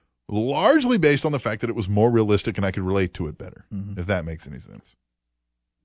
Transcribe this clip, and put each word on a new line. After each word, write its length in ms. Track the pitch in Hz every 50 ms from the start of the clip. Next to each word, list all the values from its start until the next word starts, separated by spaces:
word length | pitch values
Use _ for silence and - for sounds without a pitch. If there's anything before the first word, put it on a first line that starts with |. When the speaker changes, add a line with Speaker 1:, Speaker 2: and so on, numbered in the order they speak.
| _ _ _ _ _ -
Speaker 1:
largely 680 | 101 107 113 131 143 151 185 233 311 311 247 247 247
based 280 | 196 156 147 147 135 -
on 60 | 156
the 80 | 147 131
fact 220 | - 110 110 107
that 80 | - 117
it 60 | 104
was 120 | 117 95 95
more 200 | 101 104 110 123
realistic 460 | 120 113 110 104 104 98 - 117 92
and 80 | - 98
I 60 | 95
could 120 | 92 98 92
relate 300 | 92 98 98 95 90 -
to 120 | - 87
it 100 | 76 73
better, 280 | - 82 80 - - - - 104
Speaker 2:
Mm-hmm. 260 | 98 101 101 98 90
Speaker 1:
if 80 | 87
that 160 | 95 98 90 80
makes 200 | 82 80 80 -
any 120 | - 67 -
sense. 360 | - - - - - _ _ _ _ _ _ _ _ _ _ _ _ _ _ _ _ _ _ _